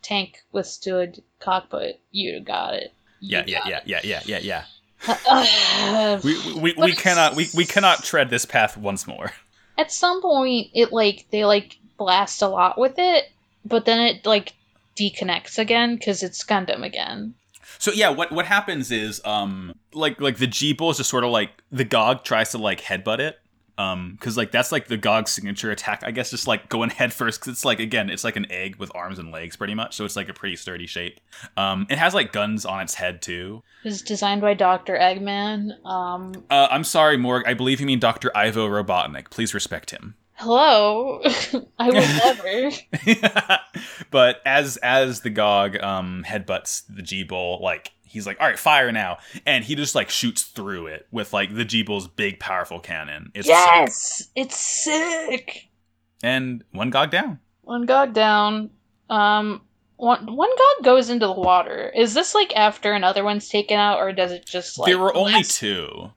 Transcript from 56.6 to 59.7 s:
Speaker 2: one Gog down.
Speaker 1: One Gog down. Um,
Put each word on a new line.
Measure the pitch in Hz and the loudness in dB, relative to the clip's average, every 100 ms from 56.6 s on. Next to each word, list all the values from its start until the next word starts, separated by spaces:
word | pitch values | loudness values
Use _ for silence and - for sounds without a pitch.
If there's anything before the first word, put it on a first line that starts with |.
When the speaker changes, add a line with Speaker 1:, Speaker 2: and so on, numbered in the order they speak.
| - | -12
Speaker 2:
one | 92 120 | -6 0
Gog | 135 151 | 2 2
down. | 175 269 151 _ _ | 0 -2 -8 _ _
Speaker 1:
One | - 240 240 | -10 -6 2
Gog | 262 277 | 4 4
down. | 220 214 208 208 214 214 _ _ _ _ | 2 4 4 2 -2 -6 _ _ _ _
Um, | 220 208 208 214 202 _ | 2 4 4 0 -6 _